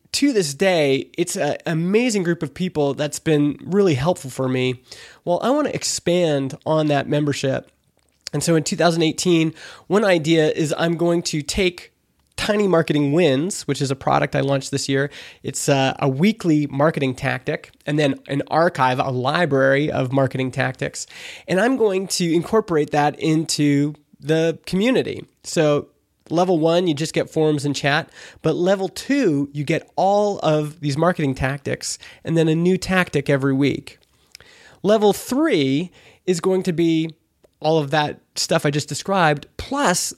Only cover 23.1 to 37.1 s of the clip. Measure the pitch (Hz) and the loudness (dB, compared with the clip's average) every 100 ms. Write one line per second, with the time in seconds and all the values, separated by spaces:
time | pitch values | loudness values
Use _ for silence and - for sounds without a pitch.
23.1 | - 160 156 156 - 147 143 147 151 _ | 0 0 0 0 0 2 2 0 -4 _
24.1 | _ 139 160 165 160 - 180 220 240 113 | _ -2 0 0 -2 -4 0 2 2 0
25.1 | 101 - _ - - 151 147 - _ _ | -6 -12 _ -6 0 2 2 -2 _ _
26.1 | _ - 165 180 175 160 170 185 143 160 | _ -4 0 2 2 2 2 2 -2 -2
27.1 | - - - 156 151 139 135 143 147 160 | -4 -4 0 0 0 -2 -2 0 0 -2
28.1 | - - - 160 156 180 202 190 - - | -14 -20 -6 -2 0 0 0 -2 -8 -2
29.1 | 285 226 143 139 147 139 160 - - 185 | 2 2 2 -2 -6 -2 -2 -4 0 2
30.1 | 202 208 196 - 151 151 151 147 139 165 | 2 0 0 0 0 -2 -6 -4 0 0
31.1 | 175 147 131 135 143 - 123 - - - | 0 -2 0 -4 -4 -6 -6 -8 -12 -14
32.1 | - - 165 160 160 175 185 - 185 175 | -14 -2 2 2 2 2 0 0 -2 0
33.1 | 147 135 143 135 135 139 117 - - _ | -2 0 0 2 2 0 -2 -8 -20 _
34.1 | _ _ - - - - - 160 214 208 | _ _ -20 -20 -20 -20 -6 0 4 4
35.1 | 190 - 254 320 202 135 135 180 - - | 2 -2 0 2 2 2 0 -2 -10 -20
36.1 | _ - 180 190 185 185 160 170 160 160 | _ -2 0 2 0 0 0 2 2 -2